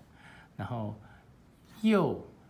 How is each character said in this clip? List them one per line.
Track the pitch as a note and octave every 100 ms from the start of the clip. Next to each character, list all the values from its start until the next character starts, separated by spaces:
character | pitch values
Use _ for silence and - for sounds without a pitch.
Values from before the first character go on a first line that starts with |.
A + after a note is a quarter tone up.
| - - - - -
然 | -
后 | G2 A#2+ G#2 - - - - - - - - -
右 | A3 G3+ C#3 - - -